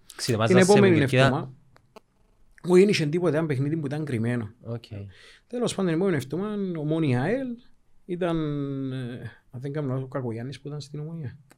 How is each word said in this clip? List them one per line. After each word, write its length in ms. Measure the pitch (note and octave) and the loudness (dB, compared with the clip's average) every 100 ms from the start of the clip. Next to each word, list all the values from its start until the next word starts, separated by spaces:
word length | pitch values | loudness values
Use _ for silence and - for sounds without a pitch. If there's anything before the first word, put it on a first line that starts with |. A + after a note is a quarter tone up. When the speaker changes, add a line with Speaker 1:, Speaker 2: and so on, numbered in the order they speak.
| - - | -20 -10
Speaker 1:
Ξετοιμάζεσαι 440 | - G#2+ A#2 F#3 | -2 0 6 6
Speaker 2:
Την 60 | F#3 | 8
επόμενη 260 | G#3 F#3+ D#3+ | 8 8 6
Speaker 1:
με 60 | |
Speaker 2:
εβδομάδα, 500 | C3 B2+ C3+ C#3+ - - _ _ _ - _ _ _ _ - _ E3 | 4 4 4 2 -6 -14 _ _ _ -20 _ _ _ _ -20 _ 4
όχι, 120 | F3+ | 6
δεν 80 | G#3 | 6
είχε 180 | D#3+ D3 | 4 0
τίποτα, 300 | F3 F3 D3+ | 0 0 0
ένα 100 | D#3+ | 0
παιχνίδι 300 | B2+ C#3+ E3 | -2 -2 -2
που 100 | C#3 | -4
ήταν 180 | D3+ | -6
κρυμμένο. 460 | C#3+ A2+ A#2 B2 G#2 - | -4 -2 -2 -2 -6 -12
Speaker 1:
Οκ. 200 | A2+ A#2 - G2+ G2 - - - - | -12 -12 -10 -14 -14 -18 -20 -20 -10
Speaker 2:
Τέλος 280 | B3 A3 | -4 -4
πάντων, 160 | - F#3 | -2 0
την 100 | D#3+ | 0
επόμενη 160 | G3 D3 | 0 -2
εβδομάδα, 540 | B2+ E3 G#3+ G#3 F#3+ D#3+ | -4 -6 -6 -6 -6 -4
Ομόνια 420 | D3+ E3 D3 B2 | -2 0 0 0
αελ, 240 | D#3 C4 B3+ A#3 - _ _ - | 0 -2 -4 -10 -16 _ _ -18
ήταν, 320 | - F3 F3 E3 D3+ D3 C#3 C3+ C3+ | -10 -4 -2 -2 -2 -4 -6 -6 -6
ε, 380 | C3 A#2+ B2 A#2 - _ | -8 -8 -10 -14 -16 _
αν 100 | A#2+ | -12
δεν 120 | C#3+ | -8
κάνω 140 | D3+ C3+ | -6 -4
λάθος, 140 | C3 | -6
ο 40 | C3 | -6
Κακογιάννης 520 | C#3 B2 A2+ B2+ C3+ | -8 -6 -8 -10 -12
που 80 | D3 | -12
ήταν 120 | D3 | -12
στην 200 | - D3 | -12 -12
Ομόνια. 360 | D#3 E3 B2 - _ | -12 -10 -12 -14 _